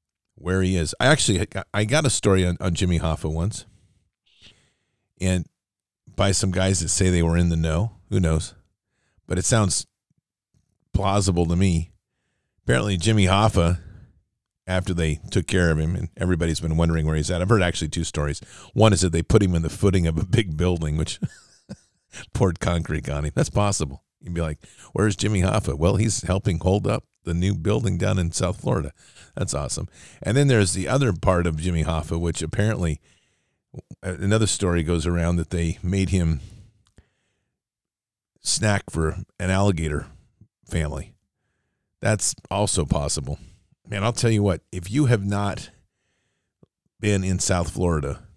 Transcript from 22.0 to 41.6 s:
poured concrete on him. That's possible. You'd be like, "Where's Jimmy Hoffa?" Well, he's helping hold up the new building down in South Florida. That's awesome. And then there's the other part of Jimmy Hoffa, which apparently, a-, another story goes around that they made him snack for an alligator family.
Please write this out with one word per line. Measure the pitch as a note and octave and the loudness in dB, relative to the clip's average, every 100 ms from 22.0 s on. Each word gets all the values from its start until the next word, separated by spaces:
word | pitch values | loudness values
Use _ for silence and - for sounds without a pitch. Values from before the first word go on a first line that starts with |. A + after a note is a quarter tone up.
| _ - - | _ -20 -8
poured | - F#2+ E2+ | 0 0 0
concrete | F2+ F2 D#2+ D#2 C#2 | -2 -2 -2 -4 -4
on | D2 D2+ | -4 -4
him. | - | -2
That's | D3+ | -2
possible. | G2+ G2+ F#2+ C#2+ C2+ _ _ | 0 0 -2 -4 -8 _ _
You'd | - | -10
be | E2+ | -6
like, | D#2+ D2 - - - | -6 -6 -14 -20 -8
"Where's | - G#2 F#2+ | -2 0 0
Jimmy | G#2+ G2+ | 0 2
Hoffa?" | F#2+ G#2+ - C#2+ | 2 0 -2 0
Well, | E2+ G#2+ | 2 2
he's | A2+ - | 0 -2
helping | - F#2 G#2 D#2+ | -2 -2 0 0
hold | F#2 G2+ G2+ | 2 0 0
up | A2+ - _ | -4 -6 _
the | - | -4
new | E2+ F#2+ F#2+ | -2 0 0
building | F2+ A2+ G#2 F2+ | 0 0 0 0
down | G2+ G2 | 0 0
in | E2+ | -2
South | - F2+ - | -2 -4 -4
Florida. | - A2 C#2 - _ - - - | -2 -2 -4 -12 _ -20 -14 -8
That's | F#2 | -6
awesome. | C#2+ C#2+ - - - - - | -4 -6 -8 -10 -14 -20 -10
And | - B2+ | -2 2
then | C#3+ | 4
there's | A#2 F#2+ | 4 4
the | F#2+ D2+ | 0 0
other | C3+ C3 | 0 0
part | E2 - F2+ F2 | 0 2 2 2
of | D#2 | -2
Jimmy | F2+ E2 | -2 0
Hoffa, | D#2 D#2+ D2+ E2+ | 0 -2 -4 -4
which | E2+ D#2 | -2 -4
apparently, | D#2+ - G#2+ G#2+ F2 D2+ _ _ _ _ _ _ _ - - - | -4 -2 0 0 -2 -4 _ _ _ _ _ _ _ -20 -20 -14
a-, | F#2+ | -10
another | F2 G2 A2 G#2 | -4 0 2 2
story | - F#2+ F2 | 0 0 0
goes | D#2 E2+ E2+ | 0 0 0
around | F2 E2+ F2 | 0 0 0
that | E2 | -2
they | F2 E2 - | -2 -2 -2
made | - G2 F2+ | -2 0 2
him | F2+ E2 D2 - - - _ _ _ - _ _ _ _ _ _ _ _ _ _ _ _ _ - | 2 2 0 -4 -20 -20 _ _ _ -20 _ _ _ _ _ _ _ _ _ _ _ _ _ -4
snack | - G#2+ G2+ - | 0 0 0 -2
for | D#2+ D#2+ F2 - - | -2 -2 -4 -10 -6
an | F#2 | -2
alligator | F#2+ G2+ E2 D#2+ D2 - - _ _ _ _ - | 2 2 0 -2 -4 -8 -16 _ _ _ _ -6
family. | F2 D2+ C#2+ - _ _ _ _ _ | -4 -2 -6 -12 _ _ _ _ _